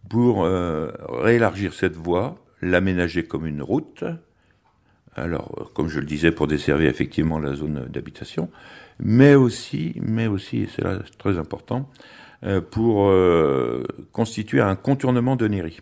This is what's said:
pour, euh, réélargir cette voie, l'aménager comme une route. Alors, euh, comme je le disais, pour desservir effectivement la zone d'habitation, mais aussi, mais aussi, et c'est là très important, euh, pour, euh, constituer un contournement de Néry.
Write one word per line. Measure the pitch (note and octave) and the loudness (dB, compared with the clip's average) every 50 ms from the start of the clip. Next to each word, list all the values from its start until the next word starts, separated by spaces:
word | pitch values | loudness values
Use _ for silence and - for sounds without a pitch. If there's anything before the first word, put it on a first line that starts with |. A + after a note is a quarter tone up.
| - - | -14 -4
pour, | G#2 A2+ A#2+ B2 A#2 G#2+ F2 | 0 2 2 4 4 2 2
euh, | E2+ F#2 F#2 F2 F2 D#2+ D#2 D#2+ - - - - - | 0 0 0 -2 -2 -4 -4 -6 -6 -10 -12 -12 -10
réélargir | A#1+ B1 C2 A2 A#2 A#2+ A#2 G2+ - F#2+ G2+ F2+ D#2 | -8 0 2 4 4 4 4 2 0 -2 -6 -6 -2
cette | - - F#2 D#2+ | -2 -2 -2 -2
voie, | E2 D#2+ F2 E2+ F2+ G#2 C#3 F3 - _ _ _ _ | -4 -4 0 0 0 0 -2 -8 -12 _ _ _ _
l'aménager | - F2+ F2+ F2 F#2+ F#2+ F#2 F2+ F2 E2+ E2 F2 E2 | -2 2 2 2 2 2 0 0 0 -2 -2 -4 -6
comme | - - C#2+ D#2+ | -4 -6 -6 -6
une | D#2+ D2 D2 | -6 -6 -8
route. | C#2 C2 G#2 C#3+ D3+ - - - - - E3 E3 _ _ _ _ _ _ _ _ _ _ _ _ _ _ _ _ _ _ _ | -6 -4 -4 -4 -4 -6 -14 -10 -8 -8 -8 -10 _ _ _ _ _ _ _ _ _ _ _ _ _ _ _ _ _ _ _
Alors, | - C2+ E2+ E2 - - - - - | -8 -6 -4 -4 -6 -6 -10 -12 -14
euh, | - - _ | -14 -14 _
comme | - D2+ E2 | -6 -6 -4
je | D2+ D2+ | -4 -6
le | C#2+ D2+ | -6 -4
disais, | D#2 D2 D#2+ E2+ | -4 2 2 2
pour | - - D#2 D2 | 2 2 -2 -2
desservir | D2+ C#2+ - - D2+ C#2+ D#2+ C#2+ | -2 -2 0 0 2 4 4 2
effectivement | B1+ - C#2 C2+ - - D#2 D#2+ D#2+ D#2 | 2 0 -4 -4 0 -2 0 0 0 -2
la | D2+ C#2+ C#2 | -4 -6 -6
zone | C#2 D2+ D#2 D2+ C#2+ B1 C2 | -6 -6 -6 -6 -8 -8 -8
d'habitation, | - - - - - - - - - - - - - - - - - - - - _ _ | -10 -10 -10 -12 -16 -16 -18 -12 -8 -8 -8 -8 -10 -20 -20 -20 -20 -20 -20 -20 _ _
mais | - G2 G#2+ A#2+ C3+ C#3+ C#3+ | -2 2 6 8 8 10 10
aussi, | C#3 C3 A#2+ A2 - - - - C#3+ D#3 - - - | 8 6 4 0 -4 -10 -8 -6 -6 -6 -6 -6 -6
mais | - - A2 A2+ A2+ | -6 -4 -2 -2 -2
aussi, | A2 G2+ F#2+ - - - A2+ | -2 -2 -4 -4 -4 -4 -4
et | G2 - - | -4 -4 -4
c'est | - - | -4 -4
là | F#2+ F#2+ F#2 F#2+ - _ _ | -2 -4 -4 -8 -12 _ _
très | - G#2 G2 F2 | -4 -2 -2 -2
important, | D#2 - - - - - A#2+ B2 C#3 C#3 _ _ - - - - - - - _ - | -4 -6 -10 -12 -8 -6 -6 -4 -4 -8 _ _ -20 -20 -20 -20 -20 -20 -20 _ -4
euh, | G2+ G2 F#2+ | -2 -2 -2
pour, | F2 - - A2 A2+ A#2 A2 G2+ G2+ G2+ | -2 -2 -4 0 2 2 4 4 4 6
euh, | F#2+ F#2 F#2 F2+ E2+ E2 D#2+ C#2+ C#2 C2 B1 A#1 A#1 B1+ B1 - - - - _ _ | 6 6 6 6 6 4 4 4 2 0 0 -2 -4 -4 -6 -8 -10 -14 -16 _ _
constituer | - A2+ - - - G#2+ - - C3+ | -4 -4 -2 -2 -8 -8 -2 2 2
un | A#2 G2 F#2+ | 2 2 0
contournement | F#2 - - C#3 C3+ - C3 B2+ B2 A#2 B2+ C3+ | -2 0 -2 0 0 0 0 0 0 0 0 0
de | A#2+ A#2 G#2 | 0 0 -2
Néry. | G#2 G2 E2+ E2 - - | -2 -2 -4 -8 -10 -14